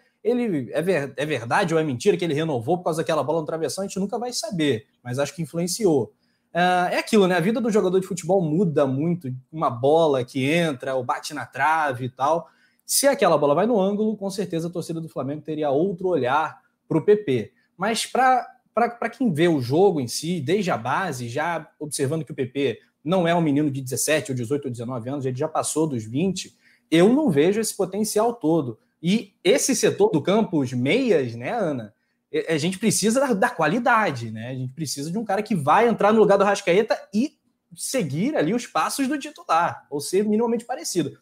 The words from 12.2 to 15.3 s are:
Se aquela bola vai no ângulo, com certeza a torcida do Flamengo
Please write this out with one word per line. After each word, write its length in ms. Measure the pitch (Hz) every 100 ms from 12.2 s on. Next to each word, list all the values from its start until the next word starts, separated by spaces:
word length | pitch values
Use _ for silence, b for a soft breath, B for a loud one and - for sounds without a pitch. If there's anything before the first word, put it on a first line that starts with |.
| 139 170 b b b b
Se 220 | - - 277
aquela 280 | 262 185
bola 200 | 147 147
vai 100 | 151
no 140 | 220 214
ângulo, 360 | 190 208 220
com 140 | 214 196
certeza 380 | 196 180 165 170
a 40 |
torcida 300 | 170 160 165
do 80 | 160
Flamengo 320 | 160 131